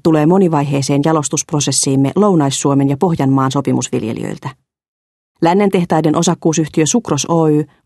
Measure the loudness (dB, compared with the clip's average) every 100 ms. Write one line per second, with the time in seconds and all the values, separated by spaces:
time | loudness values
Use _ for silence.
0 | 0 2 4 4 2 0 -2 -2 -2 0
1 | 0 0 -2 -6 -4 -4 -2 -2 0 0
2 | 0 2 2 2 0 -2 0 0 0 0
3 | 0 0 0 0 0 -2 -2 -2 -4 -6
4 | -6 -8 -10 -10 -12 -16 _ _ _ _
5 | _ _ _ _ 0 2 2 0 0 0
6 | 2 0 0 0 0 0 -2 0 0 0
7 | -2 -4 0 0 2 2 -2 _